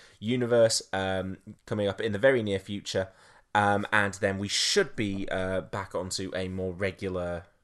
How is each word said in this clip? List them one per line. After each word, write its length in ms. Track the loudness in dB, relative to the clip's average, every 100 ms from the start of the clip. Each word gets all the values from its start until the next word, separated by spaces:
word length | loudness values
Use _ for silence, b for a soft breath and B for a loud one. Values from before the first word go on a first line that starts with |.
| B B
Universe, 640 | -2 0 4 6 6 4 -2
um, 440 | -4 -2 -2 -4 -8 -14 -20 -6
coming 220 | -2 0
up 120 | 0
in 120 | -2
the 80 | 4
very 240 | 4 4
near 160 | 2 -2
future. 480 | -4 -10 -4 -2 -2 B B B B 2
Um, 320 | 4 2 2
and 220 | 2 2
then 240 | 0 -2 0
we 100 | -2
should 480 | -2 2 2 0 -2
be, 320 | -4 -2 -4
uh, 320 | -4 -2 -2
back 340 | -4 -8 -6 -6
onto 360 | -6 -6 -6 -6
a 120 | -6
more 260 | -4 -4
regular 720 | -2 -4 -4 -4 -4 -4 -6 -10 _